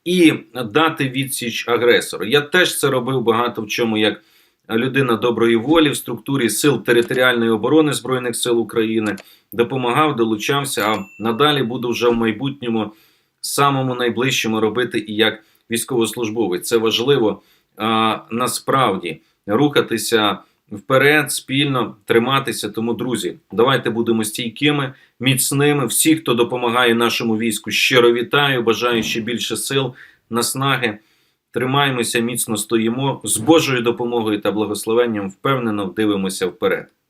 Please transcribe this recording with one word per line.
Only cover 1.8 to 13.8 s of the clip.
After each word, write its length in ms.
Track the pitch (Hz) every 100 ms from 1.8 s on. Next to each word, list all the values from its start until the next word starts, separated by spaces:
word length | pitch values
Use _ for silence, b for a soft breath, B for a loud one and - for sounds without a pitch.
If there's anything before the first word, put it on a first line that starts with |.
| 120 101 - - 101
Я 140 | 143
теж 380 | 143 185 175 -
це 120 | -
робив 320 | 127 120 135
багато 400 | 113 110 120 -
в 40 | 107
чому 320 | - 117 107
як 220 | 107 - b b b b -
людина 460 | 113 131 131 127 113
доброї 400 | 123 110 117 113
волі 340 | 120 165 151
в 60 | 123
структурі 520 | - 117 - 139 113
Сил 340 | 104 151 123
територіальної 680 | 110 120 117 127 127 120 117
оборони 420 | 113 117 151 151
Збройних 440 | 120 120 127 123 120
сил 240 | 123 117
України. 560 | 110 117 110 113 107 98 B B B
Допомагав, 640 | 101 120 131 123 123 156 127
долучався, 680 | 113 107 107 143 139 -
а 400 | 104 107 95 -
надалі 400 | 110 113 147 143
буду 260 | 113 123 120
вже 200 | 104 120
в 60 |
майбутньому 800 | 117 113 107 135 139 127 113 101 b b b b _
самому 540 | - - 143 135